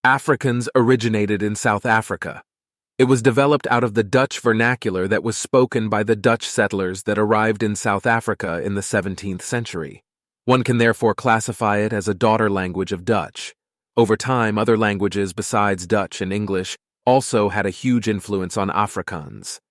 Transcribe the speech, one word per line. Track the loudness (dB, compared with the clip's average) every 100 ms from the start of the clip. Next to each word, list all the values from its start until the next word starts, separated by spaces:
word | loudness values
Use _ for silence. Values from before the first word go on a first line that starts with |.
| 2
Afrikaans | 0 0 0 0 -2 0 2
originated | 4 4 2 0 0 0
in | -2 0
South | 0 0 2
Africa. | 0 0 -8 -8 -12 _ _ _ _ _ 0
It | 4
was | 6
developed | 4 4 4 2 2
out | 0 2
of |
the | 0
Dutch | 2 2 2 0
vernacular | 0 2 2 0 -2 -2 0
that | 0
was | -2 -6
spoken | 2 2 4 0 0
by | 0
the | 0 2
Dutch | 2 0 -2
settlers | 0 0 0 -2 -4
that | -2 0
arrived | 2 2 2 0
in | -2 -2
South | 0 0 2
Africa | 0 0 -4 -4 -4
in | -4 -4
the |
seventeenth | -2 -2 -2 -6 -8 -8
century. | -6 -6 -6 -10 -10 -14 _ _ _ _ 0
One | 2 2
can | 2
therefore | 2 4 0 2
classify | 2 2 0 -2 0 2
it | 0
as | -2 -2
a |
daughter | 0 2 4 2
language | 0 -2 -4 -6
of | -4 -2
Dutch. | -2 -2 -12 -16 _ _ _ _ 0
Over | 2 2
time, | 0 0 0 0
other | 2 2
languages | 2 0 -2 -2 -4
besides | -6 -4 0 0 -2 -2
Dutch | -2 -2 -6
and | -4
English | -4 -2 -4 -4 -12 _ _ 2
also | 2 2 0 2
had | 0 -2
a |
huge | -2 0 0 0
influence | -4 -4 -6 -4 -4
on | -2
Afrikaans. | -2 -2 -4 -8 -10 -12 -16 -16 -16 _